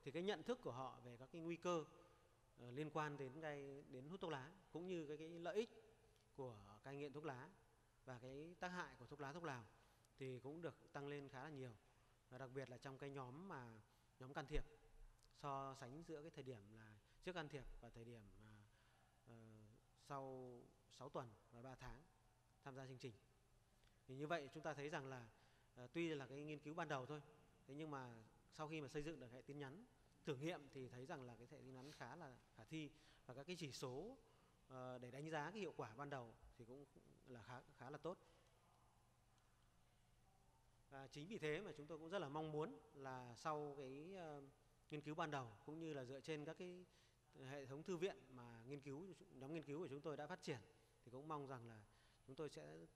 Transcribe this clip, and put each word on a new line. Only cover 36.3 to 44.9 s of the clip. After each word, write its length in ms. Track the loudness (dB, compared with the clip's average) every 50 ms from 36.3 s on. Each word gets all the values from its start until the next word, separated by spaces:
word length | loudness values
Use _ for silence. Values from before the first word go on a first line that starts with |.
| -6 -10 -14 -16 -12
thì 80 | -12 -8
cũng 200 | -8 -8 -8 -8 -10 -14 -16 -16 -16 -18 -16 -10
là 160 | -10 -8 -8 -6
khá, 180 | -6 -8 -8 -8 -12 -10
khá 120 | -6 -4 -4
là 80 | -4
tốt. 200 | 2 2 2 0 0 -6 -20 -20 -20 -20 -20 -20 -20 -20 -20 -20 -20 -20 -20 -20 -20 -20 -20 -20 -20 -20 -20 -20 -20 -20 -20 -20 -20 -20 -20 -20 -20 -20 -20 -20 -20 -20 -20 -20 -20 -20 -20 -20 -20 -20 -20 -20 -20 -20 -20 -20 -20 -16 -10
Và 180 | -8 -6 -6
chính 200 | -4 -4 -4 -2
vì 100 | 0 0
thế 240 | 4 6 6 6 6
mà 100 | 4 0 -2
chúng 100 | -4 -2
tôi 100 | -4 -2
cũng 120 | -4 -2 4
rất 100 | 4 4
là 100 | 6 6
mong 220 | 6 4 4 6
muốn 280 | 6 6 4 4 2 -4 -10 -12 -10
là 420 | -4 -2 -2 -2 -2 -2 -4 -6
sau 400 | 2 4 4 6 6 4 2 2
cái, 360 | 0 0 -2 -2 -2 -2 -4 -4
ờ, 260 | -2 -2 -2 -2 -4 -6 -8 -12 -16 -20 -20 -20 -20 -6
nghiên 120 | -2